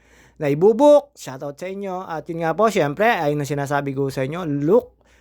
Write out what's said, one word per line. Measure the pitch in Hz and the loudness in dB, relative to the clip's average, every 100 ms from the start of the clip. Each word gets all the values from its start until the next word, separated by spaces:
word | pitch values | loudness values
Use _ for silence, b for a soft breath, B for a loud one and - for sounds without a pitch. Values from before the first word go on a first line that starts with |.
| b b b b | b b b b
naibubuk, | 147 147 190 220 294 294 285 - | -2 2 2 6 6 6 4 -16
shoutout | - 131 147 143 | -16 -12 -12 -12
sa | 180 | -12
inyo. | 196 196 185 185 | -10 -10 -10 -8
At | 160 147 | -10 -8
yun | 165 165 | -6 -2
nga | |
po, | 165 220 | 2 2
syempre, | 202 143 147 214 | 2 0 2 0
ayun | 214 147 147 | 2 0 -2
ang | 139 | -2
sinasabi | 143 139 143 143 135 | -4 -2 -2 -2 -4
ko | 139 | -4
sa | 135 | -4
inyo, | 131 165 180 143 | -6 -4 -4 -2
Look | 147 226 - _ b b | 2 2 2 _ b b